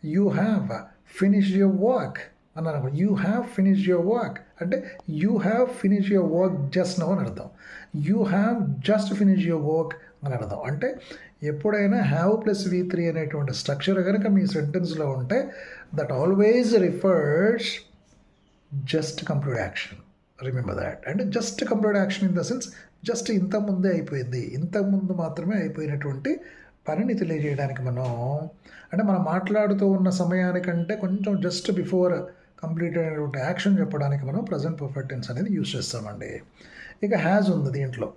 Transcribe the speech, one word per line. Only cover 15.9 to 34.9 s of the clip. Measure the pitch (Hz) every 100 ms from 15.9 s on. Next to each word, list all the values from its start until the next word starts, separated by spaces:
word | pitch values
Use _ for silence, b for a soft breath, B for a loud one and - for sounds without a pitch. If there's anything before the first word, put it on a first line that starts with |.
| 151
that | 143 135
always | 160 196 208 240 226 226
refers | 180 - 196 175 147 151 202 233 - - - _ _ _ _ _ _ _ _ 139 -
just | 160 - -
completed | - 143 139 120
action. | 92 - - 92 - _ _ _ 131
Remember | 127 107
that. | - - - -
అంటే, | 170
just | 247 233 - - -
completed | 214 214 202
action | 190 - 190
in |
the | 175
sense, | 147 262 - B B _ -
just | 233 -
ఇంతకుముందే | 208 190 214 208 190 190
అయిపోయింది, | 170 147 143 120 123
ఇంతకుముందు | - 127 170 208 196 196 185
మాత్రమే | 175 160 - 165 208
అయిపోయినటువంటి | 156 - 151 143 143 135 262 339 B B B B -
పనిని | 156 247
తెలియజేయడానికి | 214 170 160 147 139 135 131
మనం, | 123 123 127 117 120 147 160 - B B B
అంటే, | 175
మనం | 214 185
మాట్లాడుతూ | 156 175 185 208 208 196 202
ఉన్న | 190 185
సమయానికంటే | 180 170 180 180 180 180 170 170 214
కొంచెం | 185 196 202 196
just | 175 175 - 180
before | - 185 180 175 - B B -
కంప్లీట్ | 160 165 170 165
అయినటువంటి | 160 151 147 135
యాక్షన్ | 131 180 202 190
చెప్పడానికి | 156 151 143 139 131
మనం | 165
ప్రెజెంట్ | - 151 147 165
పర్ఫెక్ట్ | 139